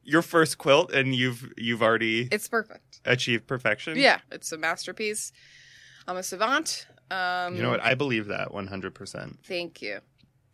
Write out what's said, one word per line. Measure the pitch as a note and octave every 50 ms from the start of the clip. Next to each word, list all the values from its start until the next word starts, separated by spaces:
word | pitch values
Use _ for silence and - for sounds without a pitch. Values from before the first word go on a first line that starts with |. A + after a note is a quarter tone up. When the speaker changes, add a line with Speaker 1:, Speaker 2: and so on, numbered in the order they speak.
| _
Speaker 1:
Your | C3 C#3+ E3
first | F3 - - E3+ D#3+ D#3 - -
quilt, | - D3 C#3 D3+ F3+ - -
and | C#3 C3 C3 C3
you've, | B2 B2 B2+ A#2+ A#2 B2+ - -
you've | - A#2 A#2 A#2 G#2+ A#2
already | A2+ A2+ A2 A2+ A2 A2 A#2 A#2+ B2+
Speaker 2:
It's | G3+ G#3 - -
perfect. | - A3+ G#3+ - - - _ _ - - _
Speaker 1:
achieved | - B2+ B2+ - B2+ A#2+ A2 -
perfection? | - C3+ A#2+ - A2 G#2+ - - E3 D#3+
Speaker 2:
Yeah. | B3+ C#4 A#3+ C#3 - - _
It's | - D#3+ - - E3
a | D#3+
masterpiece. | D#3+ D#3+ F3 - - - F3+ - A3 G#3+ G#3+ A3 - - - - - - - - - - - - - - - - -
I'm | - F3+ F#3+
a | G#3
savant. | - G3 F3+ G#3+ A#3+ C4+ D4+ D#4+ - - - - - - _ _ _ F#3
Um, | F#3+ F#3 F3+ F3+ F3+ F3+ F3+ A2+
Speaker 1:
You | A2 A#2+
know | B2
what? | A#2+ A2+ -
I | A#2 B2+
believe | B2+ D3 C#3 A#2+ A2 G#2 G2+
that | G2 G2 G2 - -
one | G2+ G2 G2
hundred | G2+ F#2+ F2+ F#2+ -
percent. | - G2+ - - - - - - - _
Speaker 2:
Thank | - F#3+ F3 F3 E3 - - -
you. | G#2 G2+ G2 - _ _ _ _ _ _ _ _ _